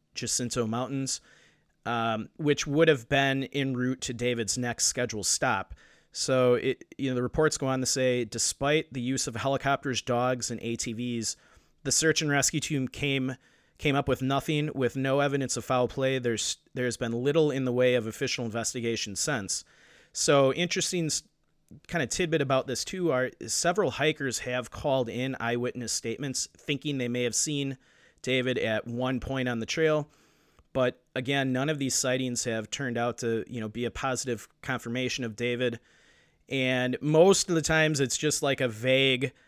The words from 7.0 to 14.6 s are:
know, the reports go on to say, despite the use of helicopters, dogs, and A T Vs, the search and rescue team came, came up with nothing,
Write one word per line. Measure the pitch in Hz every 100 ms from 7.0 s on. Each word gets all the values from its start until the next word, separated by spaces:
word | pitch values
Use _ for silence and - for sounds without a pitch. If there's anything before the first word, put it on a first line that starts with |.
| 135
know, | 123
the |
reports | 123 - 156 -
go | 135
on | 131
to | 127
say, | 131 127 123
despite | 113 113 - - 139 156 156
the | 120
use | 120 135 -
of | 110
helicopters, | 135 139 139 139 139 120
dogs, | - 120 127 127 -
and | 117
A | 117 117
T | 131
Vs, | 110 123 117 107 - _ - _ _
the | 139
search | - 160 151
and | 151
rescue | 143 - 151
team | - 143 127
came, | - 143 135 131 127 _ _ _ -
came | 151 139
up | 139
with | 123
nothing, | 131 139 - 151